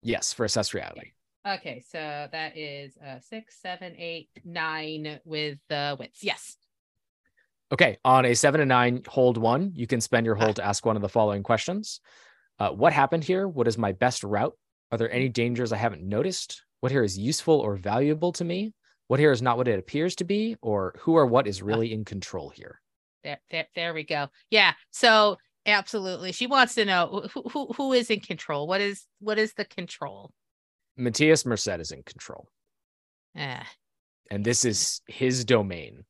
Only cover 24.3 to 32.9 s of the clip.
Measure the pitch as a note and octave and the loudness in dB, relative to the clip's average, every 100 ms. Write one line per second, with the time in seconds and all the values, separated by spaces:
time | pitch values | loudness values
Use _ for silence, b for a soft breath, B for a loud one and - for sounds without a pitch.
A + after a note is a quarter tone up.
24.3 | b b A3 F#3+ - _ - A#3+ A3 G#3 | b b 4 4 2 _ 2 6 8 6
25.3 | G3 _ _ - G#3 F#3+ A3 F#3+ F3+ F#3 | 2 _ _ 0 0 0 -6 -6 -6 -8
26.3 | F3 B3 C4+ A#3+ - G#3 F3+ E3+ G3 G3+ | -6 0 4 4 2 2 2 0 -4 -8
27.3 | - A#3+ D4 C#4 A#3 C4+ B3+ A#3 G#3+ - | -10 -8 -8 -8 -4 0 2 2 -4 -4
28.3 | E3 - D3 D3+ F#3+ G3+ G3 - _ G3+ | -10 -6 -4 -2 -2 -2 -4 -16 _ -4
29.3 | G#3+ A3 - G#3 - F3 - C#3+ G2 G2 | 0 0 -2 -10 -8 -12 -10 -12 -12 -20
30.3 | _ _ _ _ _ _ - B2 A2 D#3 | _ _ _ _ _ _ -4 -4 2 4
31.3 | D#3 - A2 - F2+ E2 C#2+ C2 - - | 4 2 -4 -4 -6 -8 -14 -16 -20 -16
32.3 | - - _ _ _ _ | -18 -18 _ _ _ _